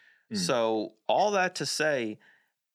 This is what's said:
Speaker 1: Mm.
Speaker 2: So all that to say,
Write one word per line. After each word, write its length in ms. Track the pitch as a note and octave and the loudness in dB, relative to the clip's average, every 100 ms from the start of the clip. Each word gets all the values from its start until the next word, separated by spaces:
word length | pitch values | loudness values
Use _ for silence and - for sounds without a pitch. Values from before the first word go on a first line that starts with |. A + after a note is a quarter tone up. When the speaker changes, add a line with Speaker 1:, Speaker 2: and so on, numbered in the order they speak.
| _ _ - | _ _ -10
Speaker 1:
Mm. 40 | G#2+ | -4
Speaker 2:
So 560 | F2 B2 A2+ A2 G2+ - - | 0 2 2 0 -2 -6 0
all 240 | B2 G#3 | 2 2
that 240 | G3+ F3+ - | 2 0 -2
to 100 | C#3+ | -6
say, 520 | - D3+ C#3 A2 G#2+ - _ _ _ _ | -2 0 0 -2 -8 -16 _ _ _ _